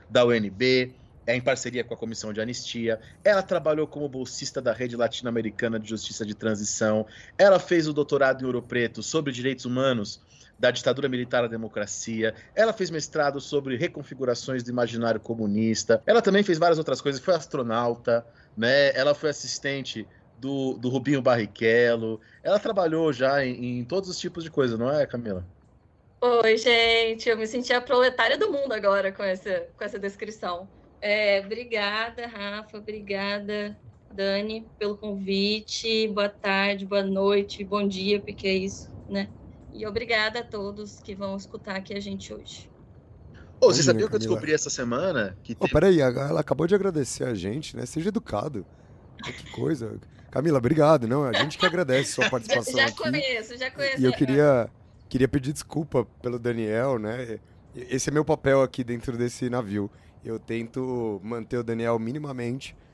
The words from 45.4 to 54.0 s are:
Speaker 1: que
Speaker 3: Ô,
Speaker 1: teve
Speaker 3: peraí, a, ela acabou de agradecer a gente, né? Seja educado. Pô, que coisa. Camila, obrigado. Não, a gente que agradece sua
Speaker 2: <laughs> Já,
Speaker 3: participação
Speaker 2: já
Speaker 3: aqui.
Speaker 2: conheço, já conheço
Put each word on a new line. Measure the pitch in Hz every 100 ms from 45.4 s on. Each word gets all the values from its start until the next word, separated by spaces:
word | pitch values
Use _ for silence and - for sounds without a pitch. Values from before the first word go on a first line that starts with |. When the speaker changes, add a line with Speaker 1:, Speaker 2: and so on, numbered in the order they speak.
Speaker 1:
que | -
Speaker 3:
Ô, | 117
Speaker 1:
teve | -
Speaker 3:
peraí, | 151 190 170
a, | 131
ela | 123 139 160
acabou | - 135 170
de |
agradecer | 202 196 156 - -
a | 131
gente, | 107 95 110 - 120
né? | 123
Seja | 156 180
educado. | 202 - 104 151 117 85 - - - - -
Pô, | -
que | - -
coisa. | - 131 147 110 104 - - -
Camila, | 131 160 139
obrigado. | 120 156 147 156 113
Não, | 135
a | 139
gente | 110 156 -
que |
agradece | 185 175 147 131 143
sua | -
Speaker 2:
<laughs> | 214
Já, |
Speaker 3:
participação | 127 208 254 240
Speaker 2:
já | 254 269
Speaker 3:
aqui. | -
Speaker 2:
conheço, | 320 294 269 233 220 247
já | 262
conheço | - 277 262